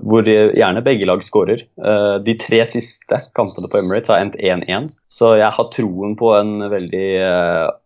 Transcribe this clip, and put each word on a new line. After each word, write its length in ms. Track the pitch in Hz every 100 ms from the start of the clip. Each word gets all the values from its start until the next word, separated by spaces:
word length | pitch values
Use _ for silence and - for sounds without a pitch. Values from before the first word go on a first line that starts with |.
hvor 220 | 107 113
de, 100 | 107 107 107 -
gjerne 260 | 101 101
begge 240 | 135 120 92
lag 140 | 92
skårer. 380 | - 107 95 113 - -
Eh, 400 | 104 107 104 101
de 100 | 104 113
tre 280 | - 117 117
siste 540 | 120 - - - 131 - -
kampene 320 | 101 - 92
på 80 | 104
Emirates 300 | 92 101 -
har 160 | 98
endt 100 | 98 -
en 220 | 95 87 87
en. 240 | 95 151 - _
Så 280 | - 113 110
jeg 140 | 107
har 180 | 104 113
troen 460 | - 107 90 104 107
på 160 | 113
en 240 | 104 104 104
veldig, 500 | 101 101 90 92 95 92
eh, 500 | 95 90 87 85 78 -